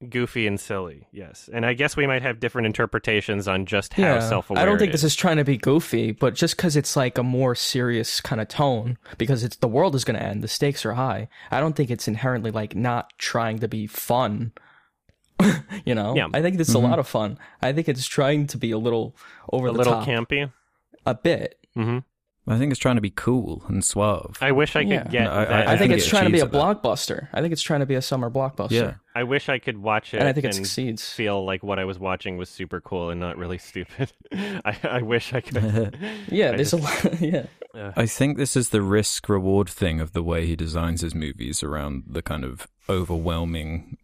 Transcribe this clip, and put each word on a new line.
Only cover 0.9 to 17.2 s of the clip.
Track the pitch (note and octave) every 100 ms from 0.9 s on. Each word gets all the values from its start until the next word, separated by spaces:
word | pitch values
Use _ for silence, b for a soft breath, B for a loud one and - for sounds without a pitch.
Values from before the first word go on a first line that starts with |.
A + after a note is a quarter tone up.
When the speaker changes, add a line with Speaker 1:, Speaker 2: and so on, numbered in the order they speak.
| C#2+ -
Speaker 1:
yes. | G2+ F2 - -
And | A#2 A#2
I |
guess | B2 C#3+
we | - C#3+
might | C3
have | C3 A2+
different | A#2 B2
interpretations | A2 G#2 A#2 A2+ - G#2+ - G2+ G2
on | F#2 F#2+
just | G2+ -
how | - F#3
Speaker 2:
Yeah, | B2 A2+
Speaker 1:
self-aware | G#2+ - G2+
Speaker 2:
I |
don't | F#3 G#3
Speaker 1:
it |
Speaker 2:
think | G3+
this | D3+
Speaker 1:
is. | D3+
Speaker 2:
is | -
trying | F3+ D#3
to |
be | C#3+ B2+
goofy, | B2+ D3+ - A#2 A2+
but | G#2+ C3
just | - E3 -
'cause | F3
it's, | D3 C#3 D3+
like, | B2 B2+
a |
more | B2+ B2+ C3
serious | A#2+ - B2+ B2 A#2 A2 -
kind | - A#2
of | G#2
tone, | - D3 A#2 A#2 A#2+ B B
because | A2+ C3
it's, | A#2 -
the | B2
world | A#2 F#3
is | C3+
gonna | - A2+
end, | - G#2
the | A2
stakes | - C#3+ C#3+ A2
are |
high. | A#2 C3 G2+ A2+ B B
I | B2+
don't | D#3+ D3+
think | B2+
it's | A#2+ -
inherently, | G#2+ C3 B2 A2
like, | A2 G#2+
not | - B2 A#2+ - -
trying | - A#2+ A2+ A2
to | A2+
be | A2 G#2+
fun. | - - A#2+ A#2+ G#2 A#2 -
<laughs> | B B B _ _ _ _ - G3 D#3+ - G3+
You | - A2+
know? | G#2
Speaker 1:
Yeah. | C3+ E2+
Speaker 2:
I | D3
think | E3+ F#3
it's | D3+
Speaker 3:
Mm-hmm. | A#2
Speaker 2:
a | A#2+
lot | E3
of | C3
fun. | A#2+